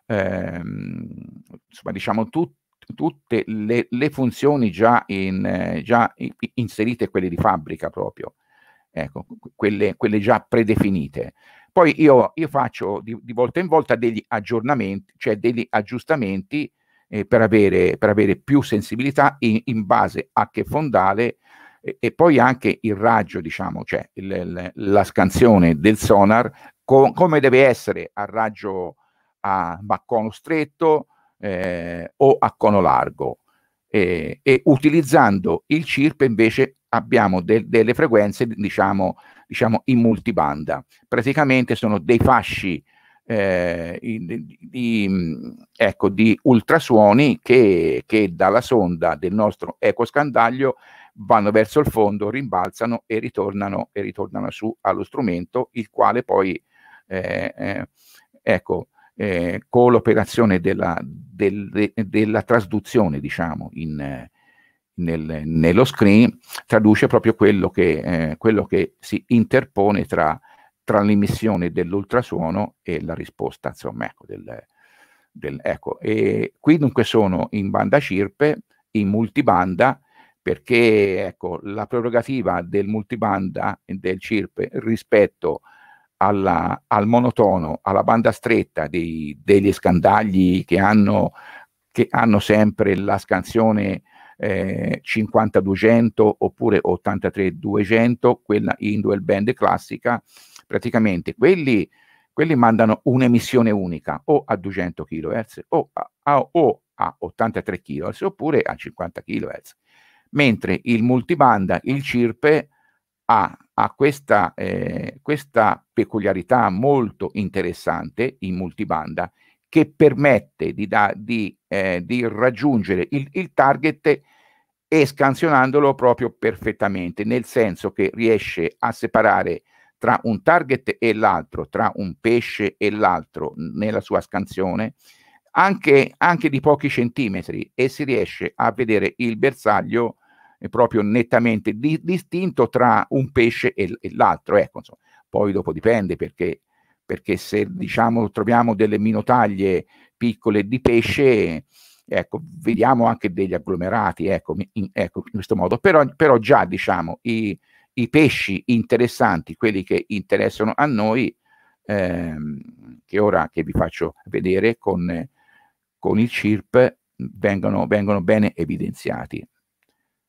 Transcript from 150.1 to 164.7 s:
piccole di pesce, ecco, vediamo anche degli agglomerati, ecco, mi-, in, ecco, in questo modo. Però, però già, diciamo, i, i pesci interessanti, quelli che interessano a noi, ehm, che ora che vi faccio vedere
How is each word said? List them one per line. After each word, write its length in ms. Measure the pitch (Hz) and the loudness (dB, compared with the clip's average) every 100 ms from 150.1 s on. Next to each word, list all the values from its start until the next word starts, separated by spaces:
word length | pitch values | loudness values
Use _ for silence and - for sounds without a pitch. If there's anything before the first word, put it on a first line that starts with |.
piccole 540 | - 120 107 113 104 101 | -6 -6 -4 -2 0 0
di 100 | 127 | -2
pesce, 840 | - 117 110 - 139 110 87 78 - _ _ _ | 0 0 0 0 2 2 0 -6 -12 _ _ _
ecco, 360 | - 95 - - | -8 -6 -6 -8
vediamo 640 | - - - 110 117 127 117 | -12 -10 -4 0 2 2 0
anche 260 | 117 104 | 0 -4
degli 220 | 87 95 | -4 -4
agglomerati, 720 | 87 76 90 90 113 101 - 85 | -4 -6 -6 -4 -2 -4 -4 -4
ecco, 280 | 87 - | -4 -4
mi-, 140 | 85 95 | -8 -8
in, 160 | - 95 | -8 -8
ecco, 300 | - 92 - | -6 -8 -8
in 80 | - | -12
questo 240 | 104 - 104 | -8 -4 -2
modo. 220 | 90 120 | -2 0
Però, 260 | 196 156 135 | 2 4 2
però 220 | - 156 120 | 2 4 4
già, 300 | 107 131 90 | 4 2 2
diciamo, 540 | 95 - 92 82 - | -4 -4 -4 -4 -8
i, 360 | 120 113 107 95 _ _ _ | -6 -4 -4 -6 _ _ _
i 140 | - 117 | -6 0
pesci 520 | 151 151 - - 98 - | 4 4 2 -4 -4 0
interessanti, 920 | 117 110 117 120 - 113 85 - 82 | 0 2 2 0 0 0 0 -6 -4
quelli 260 | 117 98 | -2 -2
che 220 | 92 95 - | -2 -4 -4
interessano 640 | 101 - 101 104 - 110 | -8 -2 0 0 -2 -4
a 100 | - | -2
noi, 500 | 147 113 107 117 101 - _ _ _ _ - | -2 0 0 0 -2 -6 _ _ _ _ -6
ehm, 720 | 101 90 85 85 78 76 69 - - - 62 _ | -4 -2 -4 -8 -8 -10 -12 -16 -20 -20 -20 _
che 120 | 98 | 0
ora 300 | 104 87 76 | 2 2 -2
che 120 | - | -4
vi 100 | 80 | -4
faccio 420 | - 82 - 82 - | -2 -4 -4 -8 -8
vedere 520 | - 98 92 95 107 | -8 -4 -2 0 0